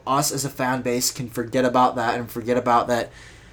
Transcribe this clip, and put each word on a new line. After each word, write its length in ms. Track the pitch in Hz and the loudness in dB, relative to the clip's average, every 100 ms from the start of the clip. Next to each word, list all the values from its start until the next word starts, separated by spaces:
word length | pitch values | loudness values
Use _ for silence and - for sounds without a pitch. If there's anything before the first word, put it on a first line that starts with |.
| 120 | 0
us 240 | 139 147 | 0 0
as 120 | 139 | -2
a 60 | 139 | -4
fan 320 | - 127 131 | -4 -2 -2
base 300 | 123 123 - | -2 0 -2
can 180 | - 120 | -4 -8
forget 340 | - 113 131 | -6 -2 0
about 320 | 127 123 127 123 | 2 4 4 2
that 200 | 113 120 | -2 -2
and 140 | 117 | -4
forget 260 | 117 110 123 | -6 -2 0
about 300 | 123 120 117 | 4 2 4
that. 240 | 117 - - - - - | 0 -2 -10 -20 -20 -20